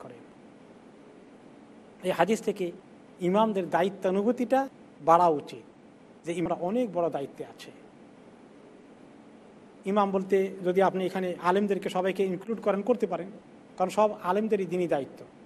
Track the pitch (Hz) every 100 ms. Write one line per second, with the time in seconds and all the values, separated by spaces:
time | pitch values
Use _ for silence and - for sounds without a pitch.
0 | 131 120 - - - - - - - -
1 | - - - - - - - - - -
2 | 185 175 175 214 - 190 175 - - -
3 | - - 180 202 220 190 165 165 185 190
4 | 190 190 208 240 240 262 269 - - -
5 | 147 170 175 147 - 120 - - - -
6 | - - 156 175 165 156 175 233 240 170
7 | 165 143 135 - 135 - - - - -
8 | - - - - - - - - - -
9 | - - - - - - - - 190 208
10 | 196 196 190 196 190 190 180 180 185 190
11 | 185 190 185 156 170 196 208 190 196 185
12 | 190 190 190 175 - 220 214 196 202 226
13 | 196 170 185 - - - - - 185 196
14 | 214 208 175 196 214 208 180 180 170 151
15 | 131 - - -